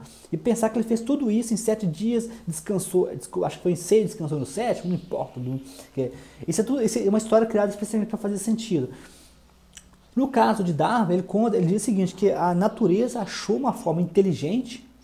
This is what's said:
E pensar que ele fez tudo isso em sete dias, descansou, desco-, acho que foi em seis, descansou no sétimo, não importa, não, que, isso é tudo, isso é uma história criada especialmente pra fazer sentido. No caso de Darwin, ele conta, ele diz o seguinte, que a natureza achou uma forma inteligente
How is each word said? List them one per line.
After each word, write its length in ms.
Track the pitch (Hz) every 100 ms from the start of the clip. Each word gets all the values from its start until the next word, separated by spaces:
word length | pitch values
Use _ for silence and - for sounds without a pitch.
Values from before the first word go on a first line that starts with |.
| - - -
E 40 | 165
pensar 340 | 247 226 220
que 80 | 233
ele 80 | 220
fez 140 | 226
tudo 300 | 226 285 247
isso 240 | 220 233
em 20 | 202
sete 300 | - 214 185
dias, 420 | 156 220 233 226 - -
descansou, 680 | 156 - 196 - 180 -
desco-, 300 | - - 180
acho 140 | 156 -
que 40 |
foi 100 | 180
em 40 | 175
seis, 300 | - 220 196
descansou 340 | - 156 151
no 60 | 165
sétimo, 420 | 202 240 - 175
não 80 | 175
importa, 420 | - - 131 127
não, 220 | 123 131 - - -
que, 160 | - 123 - - - -
isso 120 | 160
é 40 |
tudo, 180 | 220 269
isso 160 | 220 240
é 100 | 196
uma 100 | 214
história 280 | 220 220 226
criada 240 | 214 202
especialmente 380 | 202 214 220 202
pra 100 | -
fazer 200 | 202 202
sentido. 500 | 208 220 - 170 127 - - - - - - _ _ - - - _ -
No 100 | 269
caso 380 | 233 226 208
de 80 | 180
Darwin, 420 | 147 160 233 180
ele 80 | 180
conta, 340 | 180 202 226 196
ele 100 | 170
diz 160 | 208
o 20 |
seguinte, 280 | 226 196 185
que 200 | - 202
a 200 | 151 175
natureza 680 | 175 214 - 202 185 240 240
achou 360 | 196 - - 233
uma 160 | 269
forma 300 | - 170 160
inteligente 840 | 170 202 196 131 143 233 - - - -